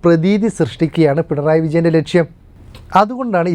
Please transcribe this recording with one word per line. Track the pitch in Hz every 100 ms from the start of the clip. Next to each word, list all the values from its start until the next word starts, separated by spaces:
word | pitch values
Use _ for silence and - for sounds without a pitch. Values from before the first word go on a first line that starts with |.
| 170
പ്രതീതി | 165 180 208 220
സൃഷ്ടിക്കുകയാണ് | - 147 - 165 - 156 143 -
പിണറായി | 147 151 160 160
വിജയൻ്റെ | 165 165 160
ലക്ഷ്യം. | - 175 160 - - - - - - 180
അതുകൊണ്ടാണ് | 214 247 247 185 170